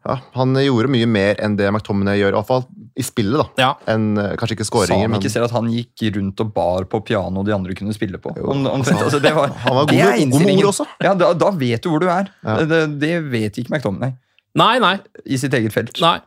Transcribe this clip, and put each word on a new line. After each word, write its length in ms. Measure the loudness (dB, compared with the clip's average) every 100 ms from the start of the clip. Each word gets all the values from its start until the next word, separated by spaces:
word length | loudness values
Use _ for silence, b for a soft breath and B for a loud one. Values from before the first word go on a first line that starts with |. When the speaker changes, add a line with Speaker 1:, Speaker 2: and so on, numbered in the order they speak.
Speaker 1:
ja, 100 | -4 -6 -6
han 220 | -2 0 2
gjorde 320 | 2 2 2
mye 160 | 2 2
mer 300 | 2 2 2
enn 140 | 0 0
det 80 | 0
McTominay 480 | 0 -2 -2 0 2
gjør, 100 | 2
i 40 | 0
hvert 100 | 0
fall 140 | -2 -2 -16 -14 -8
i 80 |
spillet 320 | -6 -2 0 0
da. 80 | -2 0
Speaker 2:
Ja. 100 | 0 0 -2
Speaker 1:
Enn, 220 | 0 0 0
eh, 140 | -2 -4
kanskje 160 | -4 -4
ikke 80 |
Speaker 3:
Sa 60 | -2
Speaker 1:
skåringer, 300 | 0 2 2
Speaker 3:
han 60 | 2
Speaker 1:
men 80 | 0
Speaker 3:
ikke 120 | -2
selv 100 | -2
at 80 | -2
han 160 | -2 -2
gikk 380 | -4 -6 -4 -4 -2
rundt 240 | -4 -4
og 140 | -4
bar 320 | -2 0 -2 -2
på 140 | -6
piano 380 | -2 -2 -2 -4
de 80 | -2
andre 220 | -2 -4 -6
kunne 160 | -6
spille 240 | -6 -6 -6
på? 140 | -10 -6
Speaker 1:
Jo. 100 | -4
Speaker 3:
Om, 140 | -2 0
omtrent, 360 | 0 0 2
altså, 160 | 2 2
det 140 | 2 2
var, 160 | -2 -2
Speaker 1:
<laughs> 80 | -2
Han 100 | 0
var 100 | 2
Speaker 3:
det 60 |
Speaker 1:
god 80 | 4
Speaker 3:
er 60 | 4
Speaker 1:
med, 20 |
god 80 | 4
med 80 |
Speaker 3:
innstillingen. 400 | 2 4 4 4
Speaker 1:
ord 80 | 2
også. 140 | 0 -6 -2
Speaker 3:
Ja, 80 | 0
da, 180 | 2 2
da 160 | 4 0
vet 320 | 0 -2 -2
du 60 | 0
hvor 80 | 0
du 80 | 2
er. 240 | 0 -4 _
Speaker 1:
Ja. 140 | -4 0
Speaker 3:
Det, 160 | 2 2 0 -2
det 140 | -2 -2 -2
vet 320 | -2 -2 -6
ikke 140 | -6 -4
McTominay. 400 | -4 -4 -6 -6 _ _ _
Speaker 2:
Nei, 180 | 2 2 4
nei. 140 | 2 0 -8 -20 -6
Speaker 3:
I 120 | -4
sitt 140 | 0
eget 180 | 0 0 -2
felt, 240 | -4 0
Speaker 2:
Nei. 160 | 0 0